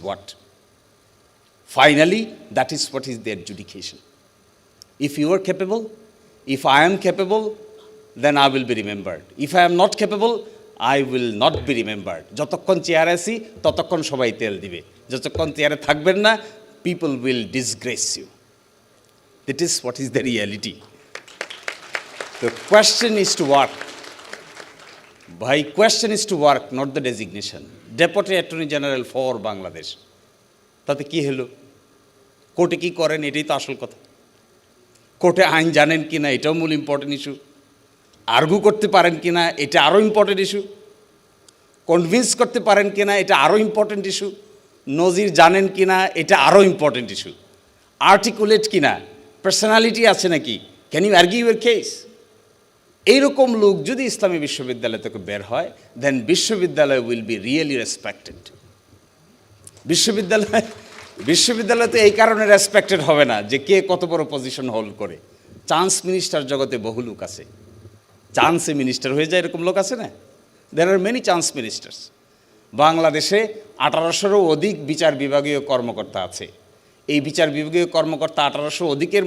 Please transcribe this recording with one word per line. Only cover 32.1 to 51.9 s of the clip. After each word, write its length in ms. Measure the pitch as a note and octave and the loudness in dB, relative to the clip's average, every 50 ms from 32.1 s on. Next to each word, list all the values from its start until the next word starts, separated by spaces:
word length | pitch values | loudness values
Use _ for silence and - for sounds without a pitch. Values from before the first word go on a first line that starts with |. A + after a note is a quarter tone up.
| _ _ _ _ _ _ _ _ _ | _ _ _ _ _ _ _ _ _
কোর্টে 200 | E3+ F3 E3 E3+ D3 E3+ | 0 0 0 0 -4 -4
কি 60 | F3+ F3 E3+ | -6 -2 -2
করেন, 200 | D#3+ D3+ D#3+ D#3 D3 C#3+ | -2 -2 -2 -2 -4 -4
এটাই 160 | C3 D3+ D3+ D#3 | -4 -4 -4 -2
তো 40 | C#3+ C3 | -4 -4
আসল 160 | - C#3 C3 A#2 B2 | -4 -8 -10 -12 -12
কথা। 140 | - - - _ _ _ _ _ _ _ _ _ _ _ _ _ _ _ _ _ _ _ _ _ _ _ _ | -14 -16 -20 _ _ _ _ _ _ _ _ _ _ _ _ _ _ _ _ _ _ _ _ _ _ _ _
কোর্টে 220 | F3+ F3 F3 F#3 F#3 D#3 D#3+ | 2 2 4 4 4 4 4
আইন 120 | D#3+ E3 E3 C#3+ | 2 2 2 4
জানেন 240 | D3 D3 D#3 D#3+ D#3 D3 - | 4 4 4 2 0 -2 -4
কি 80 | D#3+ D3+ D3 | -4 -4 -2
না, 40 | C#3+ B2+ | -2 -2
এটাও 160 | A#2 C#3+ D3+ D#3+ E3 | 0 0 -2 -2 -2
মূল 100 | E3 D#3 D#3 D3 | -2 -2 -2 -4
ইম্পর্টেন্ট 340 | D3 C#3+ C#3+ C#3 C#3 C#3+ C#3+ | -2 -4 -4 -4 -4 -6 -8
ইস্যু। 160 | C#3 - C#3+ C3+ - - _ _ _ _ _ _ _ _ _ _ _ _ _ _ _ _ A#2 A2+ | -8 -8 -12 -14 -14 -18 _ _ _ _ _ _ _ _ _ _ _ _ _ _ _ _ 2 2
আর্গু 200 | C3 D#3 D#3 G3 G3+ G3+ | 4 4 4 2 4 4
করতে 200 | G#3+ G#3+ G#3+ G#3+ F#3+ G3 | 2 2 2 0 4 4
পারেন 200 | F3+ E3+ F3 E3 D#3 E3+ | 6 6 4 2 0 -2
কি 80 | F3 E3+ | -2 0
না, 60 | F3 E3+ E3+ - C#3+ C#3+ | 0 0 0 -2 -4 -4
এটা 140 | C#3 - D#3+ C#3 | 2 4 4 6
আরও 120 | D#3 F3+ G#3+ A3 | 6 6 6 4
ইম্পর্টেন্ট 320 | G#3+ - G#3+ G3+ G3 G3 F#3+ F#3+ | 4 4 2 2 2 2 0 -2
ইস্যু। 160 | G3 G3+ G3+ F#3+ - - - - - _ _ _ _ _ _ _ _ _ _ _ _ _ _ _ _ _ _ _ D#3 | -2 -4 -6 -8 -10 -16 -20 -20 -20 _ _ _ _ _ _ _ _ _ _ _ _ _ _ _ _ _ _ _ 2
কনভিন্স 400 | E3 F3 E3+ D#3+ G3+ B3 A#3 - - - | 2 2 2 2 2 2 2 0 0 0
করতে 200 | A#3+ A#3 B3 A#3 F3 | 0 0 0 0 2
পারেন 200 | A3 G3 G3+ G3+ G3+ G3+ | 4 4 4 4 2 0
কি 80 | G3+ G3+ G3+ | 0 0 2
না, 40 | G3+ G3 F3+ | 2 0 2
এটা 120 | F#3+ F#3 C#3 C#3+ | 4 4 4 6
আরও 120 | D#3+ G3+ G#3+ A3 | 6 4 4 2
ইম্পর্টেন্ট 360 | G#3 - G#3+ G#3 G#3 G#3 G3 F#3 F#3+ | 0 0 -2 -2 -2 -4 -6 -6 -6
ইস্যু। 160 | F#3 - G3+ G3 G3+ - - _ - _ _ _ _ _ _ C3+ C#3 D#3+ | -6 -6 -6 -8 -10 -14 -20 _ -20 _ _ _ _ _ _ -6 -2 0
নজির 280 | F3 F#3 F3 G3 G#3 G3 D3+ E3+ | 2 2 2 2 0 2 6 6
জানেন 260 | E3 E3+ F#3 G3 G3 F#3+ F#3+ | 8 8 6 4 2 0 0
কি 80 | F#3 F#3+ F#3+ | 0 2 2
না, 60 | F#3+ F#3 F#3+ F#3+ - E3 | 2 2 0 0 -2 -4
এটা 140 | D3+ - G3 D3 C3+ | 2 2 4 4 6
আরও 140 | D#3 F3+ G3+ G3 F#3 | 8 8 8 8 6
ইম্পর্টেন্ট 380 | D3+ - D3+ C#3+ A#2 B2 A#2 G2 G2 | 4 2 0 0 0 -2 -6 -8 -10
ইস্যু। 160 | - - F2 - - _ _ _ _ _ _ _ _ _ _ _ - C#3 F3 G3 | -12 -12 -14 -16 -20 _ _ _ _ _ _ _ _ _ _ _ 2 6 6 6
আর্টিকুলেট 500 | G3 - - - G#3 G#3+ G#3 A3 G#3+ G#3+ - | 6 6 0 0 0 2 4 4 2 2 0
কি 80 | G3+ E3+ C#3+ | 0 2 2
না, 60 | A#2 F#2+ - - - - - - - _ _ - | 2 2 -2 -6 -14 -20 -20 -20 -20 _ _ -2
পার্সোনালিটি 600 | F#3+ F#3 - G#3+ G#3+ A3 A3+ A3+ A#3 - A#3 A3+ G#3 F#3 | -2 0 0 2 4 4 4 4 2 2 4 4 4 4
আছে 140 | - - F3+ E3 | 4 2 0 0
নাকি, 200 | C#3 - B2 G#2+ - - - - _ _ _ | 0 -2 -4 -8 -8 -10 -16 -20 _ _ _
can 100 | - D#3+ G3 | -2 0 2
you 60 | G#3+ F#3+ F3 | 6 6 6
argue 200 | F3 F3 G#3+ A#3+ A#3 | 6 6 2 2 2
your 120 | A3+ A3 A3 A3+ | 2 0 2 2
case? 260 | A#3+ A3+ F#3 - - | 0 0 0 -2 -6